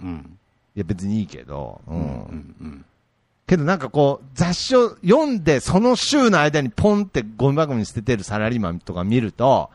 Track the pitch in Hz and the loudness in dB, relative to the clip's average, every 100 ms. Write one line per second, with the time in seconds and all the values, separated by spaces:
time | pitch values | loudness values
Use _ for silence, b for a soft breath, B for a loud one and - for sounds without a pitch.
0 | 92 80 67 87 _ _ _ 101 85 92 | -12 -12 -14 -20 _ _ _ -10 -6 -6
1 | 98 110 98 65 62 71 62 - - 82 | -2 -2 -4 -10 -12 -12 -10 -14 -10 -6
2 | 80 64 50 78 73 78 78 69 - _ | -6 -8 -12 -16 -18 -18 -18 -18 -20 _
3 | _ _ _ _ - 180 147 185 139 147 | _ _ _ _ 0 0 2 -2 -2 2
4 | 139 139 - 131 175 175 - 254 233 - | 2 0 -10 -4 -2 -2 2 2 2 0
5 | 175 262 302 226 156 131 - 175 240 254 | 2 4 4 0 0 0 2 2 4 2
6 | - 285 240 175 151 151 131 - 214 208 | 2 4 4 4 2 0 -2 0 2 2
7 | 196 139 107 110 135 143 151 120 101 123 | 0 -4 -6 0 0 2 0 -2 -4 -4
8 | 110 113 92 104 110 120 92 85 - 87 | -2 -4 -2 -4 -2 -2 -4 -6 -8 -6
9 | 92 123 107 - 127 113 67 | 0 0 0 0 2 2 0